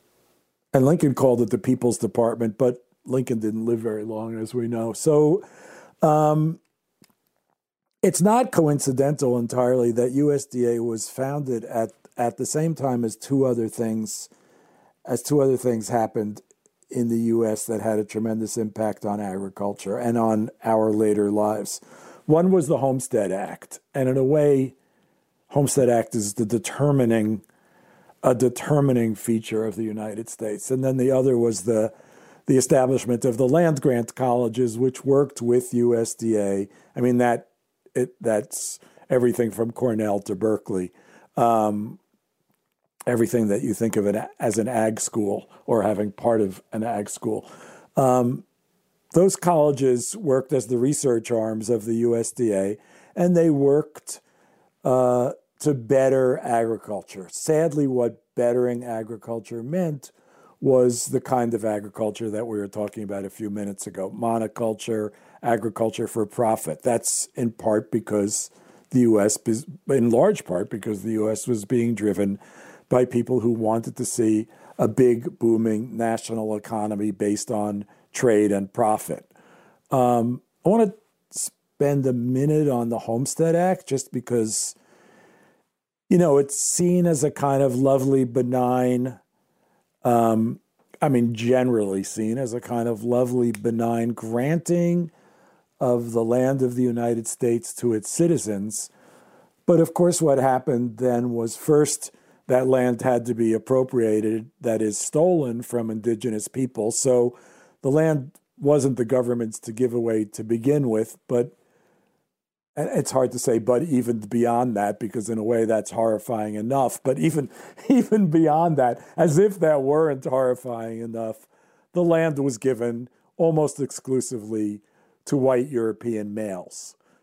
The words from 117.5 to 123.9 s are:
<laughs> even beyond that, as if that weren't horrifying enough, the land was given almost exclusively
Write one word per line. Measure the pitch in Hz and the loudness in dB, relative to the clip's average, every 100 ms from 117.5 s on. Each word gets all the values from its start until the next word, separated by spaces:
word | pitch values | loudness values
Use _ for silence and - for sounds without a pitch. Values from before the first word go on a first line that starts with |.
| - - | -10 -20
<laughs> | - - | -8 2
even | 254 - 214 185 | 2 4 2 4
beyond | 160 156 156 170 139 | 4 4 4 2 2
that, | 123 120 - - | 2 0 -8 0
as | 170 147 | 2 4
if | 208 190 | 4 4
that | 156 147 | 2 2
weren't | 135 151 160 135 | 2 2 2 -2
horrifying | 139 131 127 123 123 117 113 113 | -2 0 2 0 -4 -8 -8 -8
enough, | 117 113 113 - _ _ _ _ _ | -8 -8 -8 -10 _ _ _ _ _
the | 180 | 0
land | 170 165 165 143 | 2 4 2 0
was | 139 113 | -2 0
given | 131 113 120 117 127 _ _ - | -2 0 -2 -6 -10 _ _ 0
almost | 165 156 147 - | 2 2 0 -2
exclusively | 131 | -8